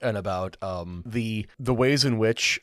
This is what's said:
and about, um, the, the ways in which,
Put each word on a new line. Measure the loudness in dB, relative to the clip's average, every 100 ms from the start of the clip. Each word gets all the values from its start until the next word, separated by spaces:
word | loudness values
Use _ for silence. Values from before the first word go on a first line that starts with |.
and | -2 -2
about, | -2 -2 -4 -6
um, | -6 -6 -6 -10 -6
the, | -4 -2 -4 -6 -6
the | -2
ways | 2 4 4
in | 2 4
which, | 2 2 0 0